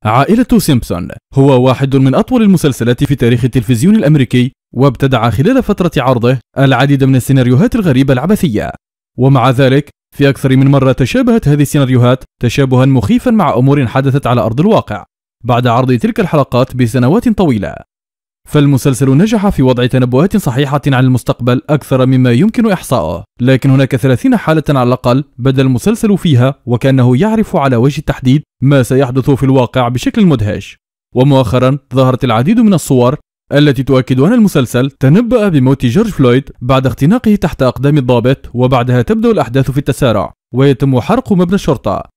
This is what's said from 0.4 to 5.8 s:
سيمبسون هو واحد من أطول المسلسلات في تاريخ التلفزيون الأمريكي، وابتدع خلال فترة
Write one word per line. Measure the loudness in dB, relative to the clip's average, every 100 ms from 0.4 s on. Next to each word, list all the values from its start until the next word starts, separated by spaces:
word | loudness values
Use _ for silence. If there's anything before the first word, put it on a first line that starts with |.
| 2 0
سيمبسون | 2 -2 -2 -8 -8 -14 _
هو | 0 2 4 2
واحد | 0 0 0
من | 2
أطول | 0 0 0
المسلسلات | 2 2 0 -2 -2 -2
في | -2
تاريخ | 0 0 0
التلفزيون | 0 -2 -2 0 2 2
الأمريكي، | 2 0 0 0 -2 _ _
وابتدع | -2 -2 0 0 0 0
خلال | 0 0 0
فترة | 0 -2